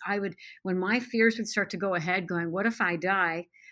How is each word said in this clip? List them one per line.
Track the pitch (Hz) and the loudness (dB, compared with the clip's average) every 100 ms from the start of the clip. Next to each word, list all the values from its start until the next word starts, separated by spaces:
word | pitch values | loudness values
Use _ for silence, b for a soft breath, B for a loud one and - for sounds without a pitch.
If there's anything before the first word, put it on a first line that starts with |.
| 180 | -4
I | 202 | -2
would, | 196 - B B | -2 -6 B B
when | 190 185 | -2 0
my | 190 240 | 2 0
fears | 247 226 226 226 | 0 4 4 4
would | 214 | -2
start | 214 196 | -2 -2
to | 170 | -2
go | 196 175 | -2 0
ahead | 160 185 170 | 0 -2 -2
going, | 175 170 | -2 -2
"What | 180 220 | 0 0
if | 226 | 2
I | 185 | 0
die?" | 170 180 196 175 165 175 B B | 2 2 2 2 -2 -8 B B